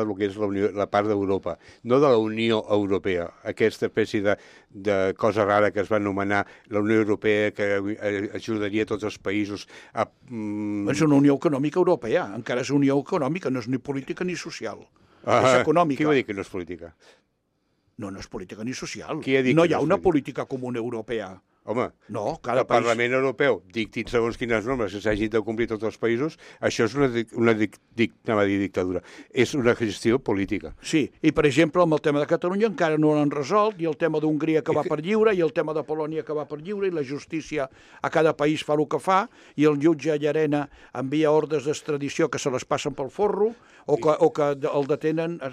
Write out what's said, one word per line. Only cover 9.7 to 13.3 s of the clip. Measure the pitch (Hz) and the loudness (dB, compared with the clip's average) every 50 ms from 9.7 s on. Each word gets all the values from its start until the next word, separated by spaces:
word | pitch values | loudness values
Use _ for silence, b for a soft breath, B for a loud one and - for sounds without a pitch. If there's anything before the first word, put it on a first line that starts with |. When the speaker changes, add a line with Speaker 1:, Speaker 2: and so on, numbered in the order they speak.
| B B B B B | B B B B B
Speaker 1:
a, | 120 - - _ _ _ - | -4 -4 -4 _ _ _ -14
mm, | 120 110 107 104 104 107 107 104 104 104 101 117 | -10 -8 -8 -6 -6 -6 -6 -4 -4 -4 -2 -2
Speaker 2:
És | 135 - | 0 2
una | 160 151 143 | 4 4 6
Unió | 139 143 143 139 | 6 6 6 4
Econòmica | 127 - 170 143 127 143 147 - 185 | 4 2 0 0 0 -2 -2 0 2
Europea, | 175 180 170 - - 110 139 180 151 101 101 | 2 2 2 0 0 -2 -2 -2 -2 -4 -8
encara | 113 110 - 123 123 | -10 -6 -4 -4 -4
és | - 117 | -2 0
Unió | 139 147 143 135 139 143 | 2 2 4 4 2 0
Econòmica, | 139 - 190 175 135 131 | 0 -2 -2 -2 -2 -2